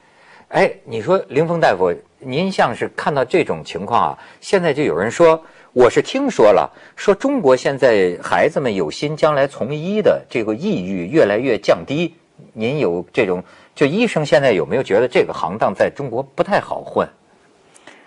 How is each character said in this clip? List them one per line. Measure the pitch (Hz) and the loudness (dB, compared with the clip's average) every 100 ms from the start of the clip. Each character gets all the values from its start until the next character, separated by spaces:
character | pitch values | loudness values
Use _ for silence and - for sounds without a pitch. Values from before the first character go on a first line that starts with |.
| _ _ _ - - | _ _ _ -20 -6
哎， | 156 190 - | 0 0 -2
你 | 139 113 | -10 -8
说 | 110 185 - | -2 -2 0
林 | 135 165 | -2 -2
峰 | 170 | 2
大 | 151 | 2
夫， | 95 92 85 _ _ | 2 0 -2 _ _
您 | 131 135 190 | -6 -4 -2
像 | 190 151 107 | 0 -2 -2
是 | 107 | -6
看 | - 185 | -4 -4
到 | 139 | -2
这 | 123 175 | 0 0
种 | 135 82 | 0 -6
情 | 76 85 101 | -8 -10 -2
况 | 113 80 | 0 0
啊， | 69 - - | -4 -18 -16
现 | - 196 | -2 0
在 | 170 | 0
就 | 139 | 0
有 | 131 | -2
人 | 80 107 | -2 -2
说， | - 170 160 - - _ | 4 4 4 -4 -20 _
我 | 123 120 | 4 4
是 | 147 | 4
听 | - 262 277 | -2 -2 -2
说 | - 107 | 4 6
了， | 90 71 - - | 6 2 -8 -20
说 | - - | -6 0
中 | 190 269 277 | 0 0 0
国 | 143 127 | 2 2
现 | 151 135 | 0 2
在 | 131 107 90 87 | 2 4 2 -2
孩 | - 90 131 | -2 0 2
子 | 165 | 0
们 | 127 | -2
有 | 95 78 | -2 -4
心 | - 147 151 | -4 -6 0
将 | 156 | 0
来 | 143 139 | 2 -2
从 | - 113 | -2 -8
医 | 151 175 208 | -6 -4 0
的 | 139 78 - | 2 0 -2
这 | 127 | -4
个 | 107 | -2
意 | 110 202 143 | -4 -4 -4
欲 | 92 95 87 | -4 -6 -2
越 | 151 | 2
来 | 107 107 | 2 2
越 | 131 104 | 0 -2
降 | - 104 82 | 0 -2 -2
低， | 143 170 _ _ _ - | -4 -4 _ _ _ -18
您 | - 113 151 | -6 -4 -2
有 | 101 87 87 | -2 -2 -4
这 | - | -2
种， | 98 90 - - _ | -2 -2 -6 -20 _
就 | - 139 | 0 0
医 | 196 233 | 2 0
生 | 165 | -2
现 | 147 156 | 2 2
在 | 135 | 4
有 | 92 | 2
没 | 73 120 | 0 -4
有 | |
觉 | 123 101 | 0 0
得 | 127 | 2
这 | 180 | 0
个 | 85 | 0
行 | - 80 101 | -2 -6 -2
当 | 127 | -2
在 | 95 95 | 0 -2
中 | - 139 | -2 -8
国 | 113 | -6
不 | 143 - | -8 -6
太 | 175 190 | -2 -2
好 | - 71 | -2 -10
混？ | - - 87 _ _ _ _ _ _ _ - - | -4 -4 -4 _ _ _ _ _ _ _ -20 -20